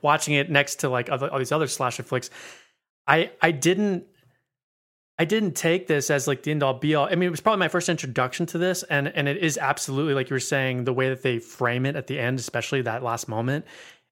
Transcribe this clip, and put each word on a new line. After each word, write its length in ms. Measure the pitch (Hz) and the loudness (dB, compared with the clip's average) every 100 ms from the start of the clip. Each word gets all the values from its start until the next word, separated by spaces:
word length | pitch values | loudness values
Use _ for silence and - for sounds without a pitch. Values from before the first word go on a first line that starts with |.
watching 320 | 147 151 147 | 2 4 4
it 160 | 147 175 | 0 4
next 300 | 143 139 - | 2 2 -2
to, 100 | 139 | -2
like, 180 | 123 120 | 0 -2
other, 240 | 131 139 | -2 -2
all 60 | 139 | -2
these 120 | 123 | 0
other 160 | 156 147 | 0 0
slasher 360 | - 127 - | -2 -2 -4
flicks, 260 | - 127 - - - - _ _ _ _ - | -4 -4 -4 -14 -20 -20 _ _ _ _ 2
I, 240 | 156 - - | 2 2 2
I 120 | 165 | 2
didn't 520 | 147 160 185 208 175 - _ _ _ _ _ _ _ _ _ _ - | 4 2 2 2 0 -6 _ _ _ _ _ _ _ _ _ _ -2
I 40 | |
didn't 300 | 165 220 202 - | 0 2 0 0
take 320 | 160 180 180 | 2 2 2
this 220 | 147 139 | 0 2
as, 180 | 143 135 | 0 0
like, 160 | 135 | -2
the 80 | 147 | -2
end 100 | 151 | 0
all 120 | 139 | 0
be 200 | 123 151 | 0 0
all. 120 | 151 139 | 2 2
I 100 | 165 | 2
mean, 80 | 180 | 0
it 40 | |
was 100 | 156 | 2
probably 180 | 220 208 | 0 2
my 100 | 165 | 2
first 200 | 175 175 | 2 0
introduction 580 | 160 131 120 127 - 170 | -2 -2 0 0 -2 -4
to 120 | 165 | 0
this, 260 | 185 180 | -2 -2
and, 240 | - 143 139 | 0 0 0
and 180 | 156 143 | -2 -2
it 120 | 143 | 0
is 200 | 160 143 | -2 0
absolutely, 560 | 135 - - 135 156 | -2 -2 -2 -2 0
like 160 | 135 127 | 0 0
you 40 | |
were 60 | 131 | -4
saying, 440 | - 139 131 127 | -2 0 0 0
the 80 | 123 | -2
way 160 | 123 131 | 0 0
that 140 | 127 | 0
they 180 | 131 117 | -2 -2
frame 460 | - - 120 123 135 | -6 -2 0 2 0
it 100 | 143 | -2
at 100 | 131 | -6
the 120 | 139 | -4
end, 180 | 120 131 | -2 -2
especially 440 | - - - 139 | -4 -6 -2 -2
that 200 | 117 117 | -2 -4
last 260 | 123 117 - | -4 -4 -4
moment, 360 | 110 123 147 - - - - _ | -2 -2 -2 -6 -18 -20 -20 _